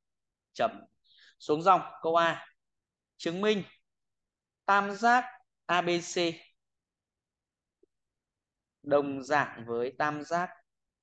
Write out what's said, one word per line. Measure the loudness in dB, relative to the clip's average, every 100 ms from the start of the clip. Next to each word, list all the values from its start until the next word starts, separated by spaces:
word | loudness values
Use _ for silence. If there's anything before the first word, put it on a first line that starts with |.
| _ _ _ _ _
Chấm. | -4 -4 -4 -20 _ _ _ -20 _
Xuống | -2 0
dòng | 6 4 4 -8
câu | 0 2
A. | 2 0 -10 _ _ _ _ _ _ -8
Chứng | -6 -2
minh | 0 0 -4 _ _ _ _ _ _ _ _ _ 2
tam | 2 2 0
giác | 4 4 2 -12 _ _ -2
A | 0
B | 2 -2 -2 -2
C | -2 -4 -14 _ _ _ _ _ _ _ _ _ _ _ _ _ _ _ _ _ _ _ _ _ _ _
đồng | 0 0 0 -4
dạng | -2 0 0 -6 -6
với | -4 -4 -4
tam | -4 -4
giác | -4 -4 -4 -10 _ _ _ _